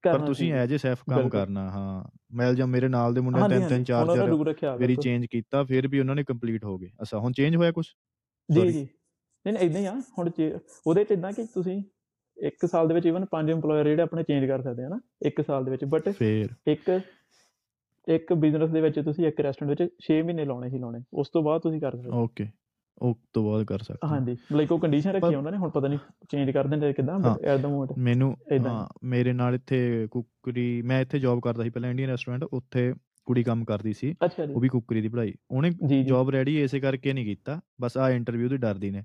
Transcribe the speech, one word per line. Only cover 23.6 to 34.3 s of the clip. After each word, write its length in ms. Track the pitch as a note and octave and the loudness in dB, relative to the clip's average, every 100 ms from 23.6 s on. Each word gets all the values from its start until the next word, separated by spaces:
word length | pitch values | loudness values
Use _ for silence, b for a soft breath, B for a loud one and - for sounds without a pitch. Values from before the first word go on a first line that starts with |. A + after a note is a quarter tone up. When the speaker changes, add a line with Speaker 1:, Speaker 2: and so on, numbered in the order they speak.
Speaker 1:
ਕਰ 140 | G#2 G2 | 0 -4
ਸਕਦੇ। 300 | - - D#3 | -6 -8 -2
Speaker 2:
ਹਾਂਜੀ, 240 | D3+ B2 | -2 -2
like 360 | B2 - D3 D3+ | -4 -2 0 2
ਉਹ 80 | E3 | 2
ਕੰਡੀਸ਼ਨ 320 | E3+ C#3+ D3+ | 2 2 2
ਰੱਖੀ 100 | F#3+ | 2
Speaker 1:
ਪਰ 140 | E3+ | 2
Speaker 2:
ਆ 40 | D3+ | 0
ਉਹਨਾਂ 140 | D3 | -2
ਨੇ, 60 | G3 | -4
ਹੁਣ 120 | F3 | -2
ਪਤਾ 180 | D3 C#3 | 0 0
ਨਹੀਂ 100 | C#3+ - _ - | -2 -6 _ -8
ਚੇਂਜ 200 | C#3+ C3+ | -2 0
ਕਰ 160 | C#3 C#3 | 2 0
ਦਿੰਦੇ 260 | D3+ D3 | 0 0
ਕਿੱਦਾਂ, 240 | C#3 B2+ F#3 | 0 -2 2
but 120 | C#3+ | 0
Speaker 1:
ਹਾਂ, 80 | A2 | 2
Speaker 2:
at 260 | D3 C#3 | 0 0
the 80 | C#3 | 0
moment 280 | C#3+ C3 B2 | -2 -4 -2
Speaker 1:
ਮੈਨੂੰ, 380 | B2 A#2+ C3+ A#2+ - | 0 2 2 -2 -2
Speaker 2:
ਏਦਾਂ 200 | C#3+ B2+ | 0 0
ਹੀ। 40 | A#2 | -2
Speaker 1:
ਹਾਂ, 100 | G2+ - | -8 -10
ਮੇਰੇ 280 | C3 B2 B2 | -4 0 0
ਨਾਲ 220 | B2 B2 | 2 0
ਇੱਥੇ 540 | B2 B2+ C3 B2 A#2 A2 | -2 -2 0 0 0 -2
ਕੁੱਕਰੀ, 720 | B2 A2+ _ - B2 A#2+ A#2+ | -6 -8 _ -8 -2 -2 -2
ਮੈਂ 180 | A#2 C3 | 0 0
ਇੱਥੇ 180 | C3 D3 | 0 0
ਜੌਬ 220 | C3 B2 | 2 2
ਕਰਦਾ 220 | A#2+ A#2 | 0 -2
ਸੀ 80 | A#2 | -2
ਪਹਿਲਾਂ 200 | A#2 B2 | -4 -4
ਇੰਡੀਅਨ 200 | B2 C3+ | -4 -2
ਰੈਸਟੋਰੈਂਟ, 340 | B2 - B2 | -4 -4 -6
ਉੱਥੇ 500 | - C3 - C3 B2 C3 _ _ | -4 -6 -4 0 0 -2 _ _
ਕੁੜੀ 180 | - B2+ | -2 0
ਕੰਮ 220 | A#2+ A#2 | 2 0
ਕਰਦੀ 280 | A2+ G#2 A2 | 0 -2 -2
ਸੀ, 240 | G#2 C3+ E3+ | -4 -4 0
Speaker 2:
ਅੱਛਾ 220 | F3+ | -2